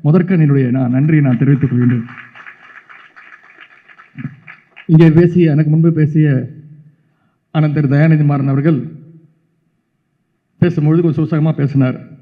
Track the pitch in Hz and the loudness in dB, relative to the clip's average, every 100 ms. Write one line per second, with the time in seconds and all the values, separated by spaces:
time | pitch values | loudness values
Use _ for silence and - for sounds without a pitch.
0 | 147 160 175 180 151 139 127 131 123 127 | 2 0 2 0 2 0 0 -2 -2 -2
1 | 151 156 143 120 139 139 131 123 123 123 | 0 2 0 0 0 0 0 0 0 -2
2 | 113 - - - - - - - _ - | -6 -18 -20 -20 -20 -20 -20 -20 _ -20
3 | - - - - _ - - _ _ - | -20 -20 -20 -20 _ -20 -20 _ _ -20
4 | _ - - - - - _ - - 160 | _ -16 -16 -16 -20 -20 _ -18 0 4
5 | 165 156 175 175 160 143 151 160 165 165 | 6 4 2 2 0 0 0 0 0 0
6 | 151 151 151 127 123 - - - - _ | 0 0 0 0 -6 -16 -20 -20 -20 _
7 | _ _ _ _ _ 156 151 147 139 143 | _ _ _ _ _ -2 -2 -2 -2 0
8 | 160 151 147 143 135 135 151 165 - - | 2 2 0 -2 -2 -2 0 -2 -6 -18
9 | - - _ _ _ _ _ _ _ _ | -20 -20 _ _ _ _ _ _ _ _
10 | _ _ _ _ _ _ 175 170 147 160 | _ _ _ _ _ _ -2 0 0 0
11 | 170 156 156 156 160 151 143 139 127 - | 0 -2 -4 -2 -2 -2 -2 0 -2 -4
12 | - - | -16 -20